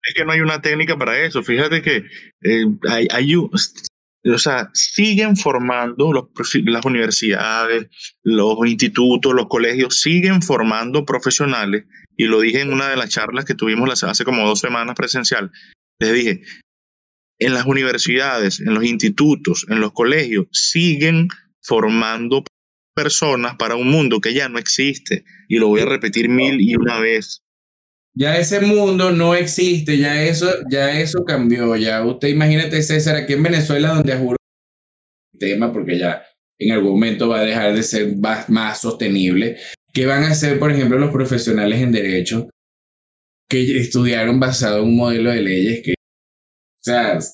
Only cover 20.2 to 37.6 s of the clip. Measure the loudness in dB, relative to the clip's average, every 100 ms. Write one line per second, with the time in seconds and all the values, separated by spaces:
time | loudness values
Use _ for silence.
20.2 | 0 -2 -2 -2 -2 0 0 2 2 2
21.2 | 0 -4 _ _ -2 0 2 0 -2 -4
22.2 | -2 -2 -4 _ _ _ _ -4 -2 0
23.2 | 0 0 -2 -4 -4 0 2 2 4 0
24.2 | 0 -2 -2 -4 -4 -2 -2 -2 -6 -8
25.2 | _ -20 _ 2 4 4 2 -2 -2 -2
26.2 | 0 2 2 2 2 2 0 0 0 0
27.2 | -4 -16 _ _ _ _ _ _ _ -4
28.2 | 0 0 0 2 4 4 4 2 2 2
29.2 | 4 2 0 0 2 0 0 2 2 2
30.2 | 0 0 0 -2 -2 -2 0 0 -2 -2
31.2 | -2 0 2 2 2 0 0 0 -2 -2
32.2 | 0 2 2 2 0 -2 0 0 0 -2
33.2 | 0 0 2 2 2 2 2 2 0 0
34.2 | -2 -2 _ _ _ _ _ _ _ _
35.2 | _ _ -4 -2 -2 -4 -4 -2 -2 -4
36.2 | -12 _ _ _ 0 2 2 2 2 0
37.2 | 0 0 0 0